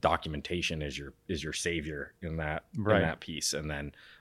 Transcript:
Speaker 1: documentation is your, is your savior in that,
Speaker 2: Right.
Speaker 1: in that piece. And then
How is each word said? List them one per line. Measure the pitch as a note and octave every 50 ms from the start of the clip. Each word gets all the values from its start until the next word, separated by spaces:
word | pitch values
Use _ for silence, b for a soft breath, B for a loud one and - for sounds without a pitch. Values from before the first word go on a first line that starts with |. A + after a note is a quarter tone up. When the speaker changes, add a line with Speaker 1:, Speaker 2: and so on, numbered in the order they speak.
Speaker 1:
documentation | - D#2 E2 E2+ - E2 D2+ D2 - - F2 F2+ E2+ - E2+ D#2
is | D2 C#2+ C2+
your, | C#2+ C#2+ C#2 - _ _ -
is | F#2 D2+
your | D2 D#2 -
savior | - - F2 E2+ E2 D2 D#2 D2+ C#2+ C#2 - - -
in | - E2 D#2+
that, | D#2+ D#2 D2+ D#2 D#2 - _ -
Speaker 2:
Right. | A#2 G2+ G#2+ G#2+
Speaker 1:
in | G2 E2+
that | D#2+ D2+ -
piece. | - - E2 D2+ - - -
And | D2 D#2 D2+
then | D2 C#2+ D2 C#2+ - B B B B B